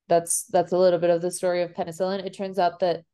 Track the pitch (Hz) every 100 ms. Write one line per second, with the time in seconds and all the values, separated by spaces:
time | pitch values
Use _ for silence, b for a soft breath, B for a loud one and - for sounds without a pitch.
0 | - 170 170 - - 185 170 180 185 175
1 | 170 170 175 180 185 175 170 170 170 165
2 | 185 196 185 190 196 190 175 170 185 160
3 | -